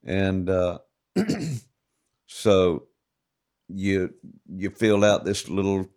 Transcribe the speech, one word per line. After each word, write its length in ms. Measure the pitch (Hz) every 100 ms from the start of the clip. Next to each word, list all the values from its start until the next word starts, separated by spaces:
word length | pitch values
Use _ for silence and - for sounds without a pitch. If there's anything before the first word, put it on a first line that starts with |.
And, 460 | - 95 95 95 90
uh, 300 | 92 90 85 _ _ _ -
<clears throat> 1120 | 214 208 160 123 _ _ _ _ _ _ _
so 560 | - 110 95 90 78 - _ _ _ _ _ _ _ -
you, 460 | 98 98 95 90 - - - -
you 220 | 92 95
fill 340 | - 113 101
out 220 | 104 101 90
this 240 | 101 -
little 380 | 95 98 98 92